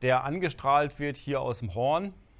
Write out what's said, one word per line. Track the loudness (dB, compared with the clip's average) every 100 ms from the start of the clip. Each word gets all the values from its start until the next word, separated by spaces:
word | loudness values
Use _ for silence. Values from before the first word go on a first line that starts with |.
der | 2 2
angestrahlt | 2 -2 -2 -2 2 2 2 -2
wird | -6 -6
hier | -4 -2
aus | -2 -4
dem | -6
Horn, | -2 0 0 -2 -12 _